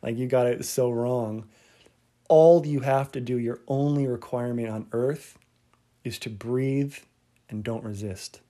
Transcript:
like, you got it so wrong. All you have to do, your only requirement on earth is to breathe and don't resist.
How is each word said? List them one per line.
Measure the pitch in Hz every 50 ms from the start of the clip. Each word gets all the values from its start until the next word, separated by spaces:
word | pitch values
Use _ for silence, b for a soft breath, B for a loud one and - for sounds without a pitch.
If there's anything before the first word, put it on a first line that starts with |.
like, | - 117 117
you | 117 127 127
got | 135 131 123
it | 123 120 - -
so | - - - 127 123
wrong. | 120 117 117 123 127 123 117 107 107 110 107 b b b b b b b b b b b b b _ _ _ _
All | 165 156 160 165 170 170 147
you | 151 147 139
have | 123 139 135 135 139 139
to | - 131
do, | 123 120 127
your | 123 117 117 120 - -
only | - 135 135 139 147 147 143 139
requirement | 131 123 117 - - - 123 120 123 120 120 117 110
on | 110 110 107 -
earth | - 117 123 135 151 147 - - - - _ _ _ _ _ _ _ _ _ _ _ _ _
is | 123 107 -
to | - 123
breathe | 110 101 107 117 123 127 131 135 135 139 139 139 139 - - _ _ _ _ _ _ _ _ _
and | - 107 104
don't | 120 113 113
resist. | - 110 104 101 107 104 90 - - - - - _